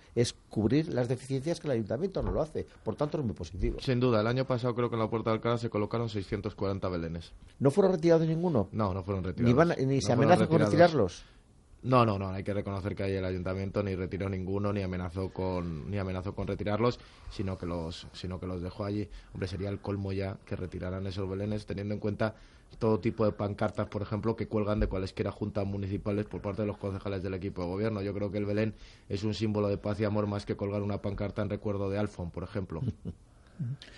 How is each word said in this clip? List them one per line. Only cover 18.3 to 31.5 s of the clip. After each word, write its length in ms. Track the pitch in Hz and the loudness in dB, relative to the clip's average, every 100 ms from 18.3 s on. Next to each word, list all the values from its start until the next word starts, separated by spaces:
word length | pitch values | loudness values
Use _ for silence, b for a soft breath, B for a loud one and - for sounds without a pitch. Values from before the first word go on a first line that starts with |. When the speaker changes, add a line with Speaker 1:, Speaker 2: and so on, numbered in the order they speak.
| 90 | -6
Speaker 2:
que 80 | 92 | -6
los 140 | 92 | -6
dejó 240 | 90 - 104 | -6 -6 -4
allí. 240 | 104 98 b b | -4 -4 b b
Hombre, 160 | - 95 | -6 -4
sería 180 | 90 101 | -4 -4
el 100 | 101 | -4
colmo 320 | - 101 98 | -4 -2 -2
ya 240 | 95 95 - - | -2 -4 -6 -8
que 100 | 98 | -8
retiraran 500 | 90 90 90 95 98 | -6 -6 -6 -4 -4
esos 200 | 92 95 | -4 -4
belenes, 360 | 95 104 107 - | -2 -2 -4 -4
teniendo 280 | 92 104 | -6 -4
en 60 | 104 | -2
cuenta 360 | 107 104 110 - b b b - | -2 0 0 -2 b b b 0
todo 200 | 113 110 | 2 4
tipo 240 | 113 - 107 | 2 2 2
de 80 | |
pancartas, 540 | - 101 101 107 - 104 | 2 -2 0 -2 0 -4
por 120 | 104 | -4
ejemplo, 340 | 98 107 110 110 | -4 -2 0 -2
que 100 | 101 | 0
cuelgan 320 | 107 101 107 | 0 2 2
de 80 | 104 | 2
cualesquiera 420 | 95 95 - 101 | 0 -4 -2 -4
juntas 360 | - 104 104 98 | -2 -4 -2 -2
municipales 580 | 101 98 101 107 104 107 | -2 -2 -2 0 -2 -2
por 140 | 90 | -4
parte 200 | 101 95 | -4 -2
de 60 | 104 | -2
los 100 | 98 | -2
concejales 440 | 101 95 101 98 | -4 -4 -4 -4
del 120 | 95 | -4
equipo 300 | 95 95 92 | -4 -6 -4
de 40 | 87 | -2
gobierno. 340 | 95 110 104 | 0 0 0
Yo 120 | 98 | -2
creo 180 | 101 104 | -2 -2
que 60 | 104 | -2
el 80 | 101 | 0
Belén 280 | 104 110 - b b b | 0 0 -2 b b b
es 140 | 101 107 | -4 -2
un 80 | |
símbolo 340 | 101 110 104 104 | 0 0 2 2
de 100 | 101 | 0
paz 220 | 104 101 | -2 0
y 60 | 107 | 0
amor 200 | 107 104 | 2 0
más 200 | 101 - | -2 -4
que 100 | 104 | -4
colgar 260 | 101 104 | -2 -2
una 200 | 101 101 | -2 -2
pancarta 400 | 104 101 101 104 | -4 -4 -4 -2
en 80 | |
recuerdo 400 | 101 | -2